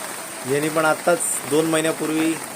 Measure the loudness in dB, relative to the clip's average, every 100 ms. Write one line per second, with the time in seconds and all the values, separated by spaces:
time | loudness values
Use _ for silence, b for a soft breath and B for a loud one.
0 | -10 -10 -12 -8 -2 0 0 2 2 4
1 | 2 2 2 -4 0 2 4 2 0 -2
2 | -2 0 0 -2 -4